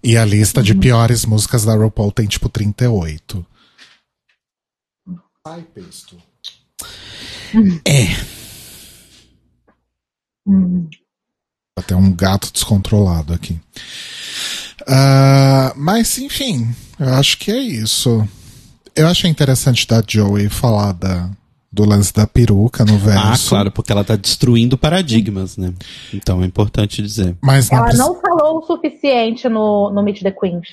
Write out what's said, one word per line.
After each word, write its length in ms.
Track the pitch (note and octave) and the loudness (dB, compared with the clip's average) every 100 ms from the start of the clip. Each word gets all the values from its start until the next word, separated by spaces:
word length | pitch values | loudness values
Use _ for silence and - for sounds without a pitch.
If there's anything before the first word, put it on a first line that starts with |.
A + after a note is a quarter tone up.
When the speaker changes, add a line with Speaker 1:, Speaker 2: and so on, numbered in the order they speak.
Speaker 1:
E 140 | - A#2 | 2 2
a 60 | |
lista 400 | A2 G#2 G#2+ - | 4 2 2 2
de 80 | G#2+ | 2
Speaker 2:
Uhum. 60 | F#3+ | 4
Speaker 1:
piores 460 | C3 A#2 A2+ A#2 A#2 | 4 4 2 0 0
músicas 400 | G#2+ G#2 G2+ G#2+ | -2 0 -2 0
da 100 | G#2+ | 2
RuPaul 360 | A2 - G#2 | 0 0 -2
tem, 140 | A2 G2+ | -2 -4
tipo, 220 | - A#2 | -2 -4
trinta 380 | - G#2 - B2 | -2 -4 0 0
e 20 | |
oito. 580 | G#2+ E2 D#2 - F#2+ F2 _ _ _ - _ _ _ _ _ _ _ _ _ _ _ F#3 F3 _ _ D#3 | 0 -4 -10 -12 -12 -12 _ _ _ -20 _ _ _ _ _ _ _ _ _ _ _ -18 -18 _ _ -18
Ai, 140 | E3+ D#3+ | -18 -18
pesto. 420 | G#2 E2+ - - F2 _ _ - _ _ - - - - - - - - A3 | -20 -20 -20 -20 -20 _ _ -20 _ _ -18 -18 -18 -20 -18 -18 -18 -2 2
Speaker 2:
Uhum. 240 | G3+ E3 F#3 | 2 0 0
Speaker 3:
É. 180 | C#3+ F#2 - - - - - - - - - _ _ _ _ _ _ _ _ _ _ _ _ _ _ G3 | 2 2 -2 -8 -16 -20 -20 -20 -20 -20 -20 _ _ _ _ _ _ _ _ _ _ _ _ _ _ 0
Speaker 2:
Uhum. 440 | F#3+ F3+ F3+ D#3+ D3+ _ _ _ _ _ _ _ - - | 2 2 -2 -6 -14 _ _ _ _ _ _ _ -12 -2
Speaker 1:
Tem 80 | F#2 | 2
um 160 | G2 | 2
gato 380 | F2 F#2+ G2 - | 4 0 0 -4
descontrolado 840 | - - G2+ - G#2 G2 E2+ D2+ | -8 -2 -2 2 2 2 0 -4
aqui. 260 | E2+ - D#2+ _ - - - - - - - - - - - - | -6 -6 -10 _ -20 -18 -18 -16 -16 -14 -12 -10 -12 -14 -16 0
Ah, 840 | C3+ C#3 C3+ C3+ C3+ C3+ C3+ C3 C3 | 4 6 6 6 6 6 4 2 -2
mas, 420 | D3+ A3+ A3+ - | 0 0 0 -4
enfim, 500 | C#4 - C4+ D3 A#2 A#2+ - - | -8 -6 -4 -2 -4 -6 -14 -6
eu 140 | C3 C3 | 0 2
acho 220 | C#3 - | 0 -2
que 140 | - | -4
é 60 | A#3 | -4
isso. 680 | C4 B2 A2 - B3 A2+ G#2+ - - - - _ _ - | -4 -4 -4 -2 0 0 -2 -6 -20 -20 -20 _ _ 0
Eu 120 | D#3 | 2
achei 220 | F3+ F3+ | 2 0
interessante 580 | D#3 C#3 C3 - A#2 - | 0 0 2 0 0 2
da 160 | A2+ G#2 | 0 2
Joey 440 | G#2+ G2+ G2+ G2+ | 0 2 0 -2
falar 420 | - B2 G#2+ G2+ | 0 0 0 0
da, 380 | F2+ F#2+ F2+ F2+ G2+ _ _ _ | -2 -4 -4 -6 -10 _ _ _
do 140 | G2+ G#2 | 0 2
lance 280 | G2+ G2 | 4 2
da 140 | - G#2+ | 0 0
peruca 560 | B2+ A#2 G2+ A#2 - | 0 2 2 0 2
no 140 | G#2+ G#2+ | 2 4
verso. 480 | G2+ G2 G#2+ B2+ - | 2 2 2 0 0
Speaker 3:
Ah, 20 | |
claro, 220 | G2+ G2+ | 0 0
porque 200 | - - | -4 -2
ela 100 | G2+ | -2
tá 140 | G2 A2 | 0 -2
destruindo 600 | - - B2+ A#2 A#2+ C3+ | -2 -2 2 2 2 0
paradigmas, 800 | D3+ F3+ E3 A2+ G#2+ G2 F#2+ - | 0 0 0 0 0 -6 -8 -6
né? 180 | F2+ F2+ - - - | -8 -8 -16 -20 -14
Então 300 | G2 - F#2 | -8 -4 -2
é 20 | F#2 | -2
importante 560 | G2+ G#2 - G#2 - | 0 -2 0 -4 -4
dizer. 360 | G#2 G#2+ F2+ F#2 | -8 -4 -4 -2
Speaker 1:
Mas 280 | C#3 C3+ B2 | 2 2 2
não 80 | - | 2
Speaker 2:
Ela 80 | A3+ | 2
Speaker 1:
preci- 120 | A#3 | 2
Speaker 2:
não 200 | C#4 F4 | 2 0
falou 400 | F4+ E4+ D4+ D#4+ | -2 2 0 -2
o 60 | D#4+ | -4
suficiente 840 | E4+ D#4 - C#4+ B3 A3+ A#3 B3 | -4 -4 -2 0 0 0 -2 -2
no, 420 | A3 G#3+ G#3 G3+ | 0 0 0 0
no 120 | G3+ | 0
Meet 180 | G3+ G3 | -2 -2
the 100 | F#3+ | -6
Queens. 360 | F#3+ F#3+ E3+ E3 | -4 -4 -4 -10